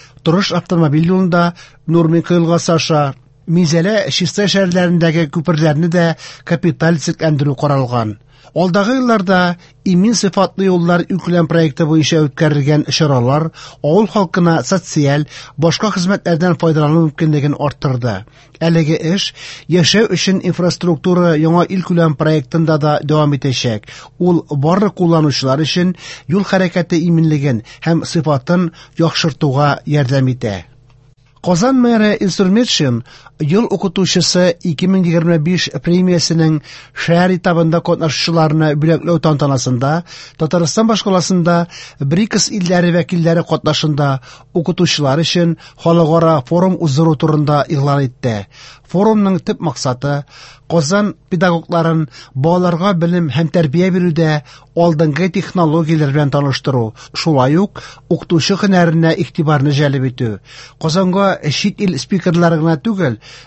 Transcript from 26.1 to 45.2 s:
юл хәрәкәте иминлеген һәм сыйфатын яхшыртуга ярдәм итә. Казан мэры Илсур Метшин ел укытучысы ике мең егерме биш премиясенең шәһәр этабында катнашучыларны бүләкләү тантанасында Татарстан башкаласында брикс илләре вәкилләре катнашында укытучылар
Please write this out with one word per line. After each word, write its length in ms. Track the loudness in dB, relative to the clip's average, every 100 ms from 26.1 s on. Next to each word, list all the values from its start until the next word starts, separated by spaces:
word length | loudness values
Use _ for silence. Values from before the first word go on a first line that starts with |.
| -16 -4
юл 160 | -2 0
хәрәкәте 540 | 0 0 -2 -2 0 2
иминлеген 500 | 2 2 0 0 -2 -6 -6
һәм 220 | -2 -2 -2
сыйфатын 680 | -2 0 -2 0 0 0 -6 -10 -2
яхшыртуга 800 | -2 0 -4 -2 -2 2 0 -2 -2
ярдәм 460 | -2 0 0 0
итә. 240 | -2 -4 -6 -10 -20 _ _ _ _ _ _ -2
Казан 320 | 0 2 2
мэры 400 | 2 2 2 0
Илсур 280 | -2 0 2
Метшин 540 | 2 0 0 0 -2 -6 -20 -20 -6
ел 300 | 0 0 0
укытучысы 840 | -2 -4 -2 0 0 0 2 0 0
ике 240 | -4 -2 0
мең 140 | 2 2
егерме 320 | 2 2 2
биш 300 | 0 -2 -2 -6
премиясенең 720 | 0 2 2 0 0 0 2 0 -4 -20 -16 -8
шәһәр 380 | 0 2 2 0
этабында 480 | 0 2 2 0 0
катнашучыларны 840 | -2 -2 -4 -2 0 2 2 2 2
бүләкләү 400 | 0 0 0 0
тантанасында 680 | 0 0 0 0 -2 -2 0 -2 -6 -16 -20 -8
Татарстан 480 | -2 0 0 0 0
башкаласында 760 | 0 0 0 0 0 2 0 -2 -10 -20 -8
брикс 500 | -2 0 0 -2 -2
илләре 460 | -2 0 2 2 0
вәкилләре 480 | 0 0 2 0 0
катнашында 640 | -2 -2 -2 -2 0 -2 -2 -8 -20 -6 -4
укытучылар 640 | -2 0 0 0 0 0